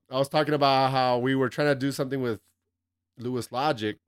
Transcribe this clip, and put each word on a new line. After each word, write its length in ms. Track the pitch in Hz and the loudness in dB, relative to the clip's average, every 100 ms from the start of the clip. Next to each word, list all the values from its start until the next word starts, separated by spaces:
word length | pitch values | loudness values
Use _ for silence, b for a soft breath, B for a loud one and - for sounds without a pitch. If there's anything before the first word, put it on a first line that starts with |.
| _ | _
I 60 | 131 | -2
was 120 | 139 | 0
talking 240 | 156 151 | 0 0
about 380 | 151 139 135 131 | 2 4 4 2
how 260 | 135 127 123 | 2 2 2
we 160 | 127 135 | 0 0
were 140 | 127 | 0
trying 180 | - 147 | 0 0
to 60 | 135 | 2
do 160 | 139 | -2
something 300 | 131 135 135 | -4 -4 -4
with 200 | 123 104 _ _ _ _ _ _ _ - | -4 -6 _ _ _ _ _ _ _ -10
Lewis 340 | 120 127 113 | -6 -6 -4
Logic, 460 | 120 151 123 107 104 | -2 -2 0 -4 -6